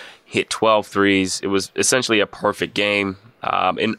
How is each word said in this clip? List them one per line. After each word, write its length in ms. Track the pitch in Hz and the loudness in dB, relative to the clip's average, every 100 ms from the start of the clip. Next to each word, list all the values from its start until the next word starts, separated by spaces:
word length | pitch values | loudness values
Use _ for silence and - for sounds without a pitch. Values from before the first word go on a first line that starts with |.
| - - | -18 -20
hit 260 | - 107 - | -6 -4 -2
twelve 380 | - 110 107 95 | 0 2 2 2
threes. 540 | 101 98 95 92 - | 2 4 4 0 -2
It 60 | 98 | -2
was 220 | 98 92 - | -2 -2 -4
essentially 460 | 101 131 117 110 | 0 0 2 0
a 40 | 98 | 0
perfect 480 | - 104 101 87 | -2 -4 -2 -4
game. 440 | - 104 101 98 95 - _ | -2 -2 0 -2 -6 -16 _
Um, 340 | - 95 92 85 | -4 0 0 0
in, 200 | 101 | -4